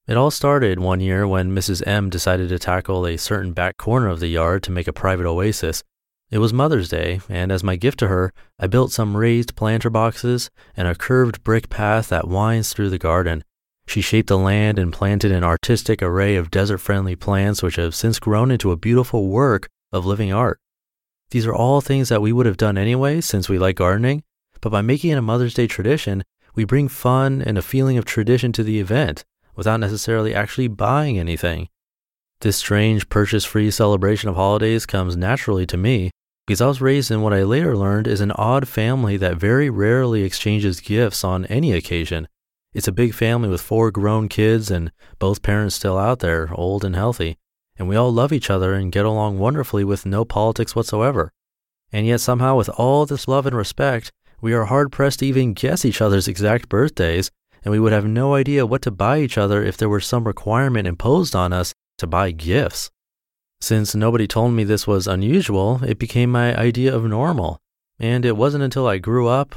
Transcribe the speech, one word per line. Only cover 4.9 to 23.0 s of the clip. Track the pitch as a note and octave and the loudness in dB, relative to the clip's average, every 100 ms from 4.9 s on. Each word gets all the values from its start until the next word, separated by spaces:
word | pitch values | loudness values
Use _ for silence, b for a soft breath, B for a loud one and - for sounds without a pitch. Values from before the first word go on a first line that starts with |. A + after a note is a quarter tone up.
private | - F#2+ F#2 | -4 -2 -2
oasis. | F2 E2+ G2+ G#2 D#2+ E2 - _ _ _ _ | -2 -2 -2 -2 -6 -6 -12 _ _ _ _
It | A2 | 0
was | A2 | 0
Mother's | B2 D3 C#3 E2+ | 2 2 0 -2
Day, | E2 E2 F#2 - | -4 -4 -4 -6
and | F2+ F#2 | -4 -2
as | F#2+ | -2
my | G2 F#2 | -2 -2
gift | A#2+ - | -2 0
to | G#2 | 0
her, | F#2 F#2 b b - | 0 -2 b b -6
I | F#2+ | 0
built | B2 B2+ | 2 2
some | - G#2+ G2+ | 0 -2 0
raised | A#2 A#2 A#2 | 2 2 -2
planter | - A2 A2+ A#2 | -4 -2 0 0
boxes | A2 A2+ - A#2+ B2 - b b - | 0 0 0 -2 -2 -4 b b -4
and | F2 | -2
a | F2 | -2
curved | - B2+ B2 G#2+ | 0 2 2 0
brick | - A2+ - | 0 0 0
path | - G#2 A2 A2 | -2 0 0 0
that | E2+ E2 | -2 -2
winds | F#2 A2 A2+ G#2+ | 0 0 0 -2
through | - G2+ | -4 -2
the | F#2 | -2
garden. | E2 E2+ E2+ E2 - _ _ _ - | 0 0 0 -2 -6 _ _ _ -6
She | - | -4
shaped | F#2+ A2 G#2+ | 0 0 2
the | F#2+ | 2
land | F#2+ G2+ G#2+ G#2 | 2 2 2 0
and | F2 | -2
planted | - G2 G2+ G#2+ | -2 0 0 2
an | F#2 | 2
artistic | F2 E2 - A#2 - A2 | 2 0 0 0 0 -2
array | F2+ F2+ G2 | 0 0 2
of | G2 E2 | 0 0
desert-friendly | G2 G2+ F#2+ - G2 F#2+ | 0 0 -2 -2 -2 -2
plants | F2+ - G2 G2+ G2+ | -4 -2 0 0 0
which | F2+ E2+ | -2 -2
have | E2+ | -2
since | - A2+ A2 | 0 0 0
grown | - G#2 B2 | 0 2 2
into | B2 G2 | 2 0
a | E2+ | 0
beautiful | A2 A#2+ B2 A#2 F#2+ | 2 2 2 0 0
work | G#2 C#3 G2+ - _ _ | 2 2 0 -4 _ _
of | F#2+ | -4
living | F#2 G2+ G#2 | -2 -2 0
art. | G2+ A#2+ - _ _ _ _ _ _ _ | 0 0 -2 _ _ _ _ _ _ _
These | B2+ A2+ | -2 0
are | |
all | - B2 C#3 | 2 2 2
things | - C3+ B2+ | 2 0 2
that | A2 | 2
we | G#2+ | 2
would | A#2 A#2+ | 2 2
have | F#2+ | 2
done | G#2+ G2 | 0 2
anyway | G2+ B2 | 0 2